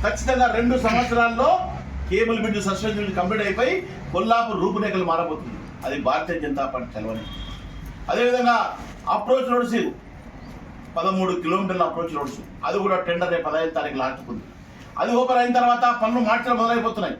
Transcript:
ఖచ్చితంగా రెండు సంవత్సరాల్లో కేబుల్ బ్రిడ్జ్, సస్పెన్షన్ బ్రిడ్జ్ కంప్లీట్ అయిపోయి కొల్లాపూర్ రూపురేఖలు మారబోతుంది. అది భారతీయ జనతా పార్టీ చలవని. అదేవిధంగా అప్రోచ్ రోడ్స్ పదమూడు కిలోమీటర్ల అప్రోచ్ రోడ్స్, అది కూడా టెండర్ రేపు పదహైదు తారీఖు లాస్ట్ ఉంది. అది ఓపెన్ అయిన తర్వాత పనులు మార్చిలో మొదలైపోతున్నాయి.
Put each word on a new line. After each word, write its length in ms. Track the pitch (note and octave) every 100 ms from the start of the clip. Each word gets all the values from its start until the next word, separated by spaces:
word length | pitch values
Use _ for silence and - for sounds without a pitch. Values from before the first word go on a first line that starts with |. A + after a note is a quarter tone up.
ఖచ్చితంగా 480 | G#3 A3+ - C4 B3
రెండు 240 | A3 A#3+ B3+
సంవత్సరాల్లో 800 | A3+ A#3 B3 A#3 A#3 A3+ C#4 F4+ - - - - -
కేబుల్ 300 | F#3+ A3+ A3+
బ్రిడ్జ్, 220 | G#3+ G3+
సస్పెన్షన్ 320 | F#3 F#3 G#3+
బ్రిడ్జ్ 220 | G3+ G3+ F3+
కంప్లీట్ 280 | F#3 G#3+
అయిపోయి 460 | G3+ F#3+ B3+ F#4 - - -
కొల్లాపూర్ 460 | F3 A3 A#3 A#3 G3+
రూపురేఖలు 460 | F#3+ G#3 G#3 F#3+ E3+
మారబోతుంది. 800 | E3 E3+ D3+ B2 G#2 - - C3
అది 160 | C#3
భారతీయ 380 | B2 D3+ - E3
జనతా 260 | D3+ C#3 C3+
పార్టీ 340 | B2+ A#2 G#2+
చలవని. 200 | A2 A2+ G#2+ - - - - - - - -
అదేవిధంగా 680 | A3 A#3+ B3 A#3+ A#3 - - - - -
అప్రోచ్ 400 | G#3+ G#3+ C4 B3+
రోడ్స్ 420 | B3 B3 A3 - - - - - - - - - - - -
పదమూడు 360 | F3 F#3+ F#3
కిలోమీటర్ల 500 | E3+ D#3+ F#3 F#3+ F3+
అప్రోచ్ 320 | D#3+ E3 E3+ D3+
రోడ్స్, 180 | C3+ - - - C#3+
అది 140 | F#3+
కూడా 160 | G3 F#3
టెండర్ 360 | - E3+ F3+
రేపు 180 | E3+ D#3+
పదహైదు 200 | D#3 D#3+
తారీఖు 260 | D#3+ D3 C3
లాస్ట్ 340 | C3 - -
ఉంది. 140 | A#2 - - - - - -
అది 160 | A3+ A#3+
ఓపెన్ 240 | B3+ B3+
అయిన 140 | A#3+
తర్వాత 420 | B3 A#3+ A#3+ A#3+ A#3+
పనులు 160 | A3 A#3+
మార్చిలో 360 | A3 A3+ B3 A#3
మొదలైపోతున్నాయి. 600 | A3+ A#3 A3+ G#3 F#3 -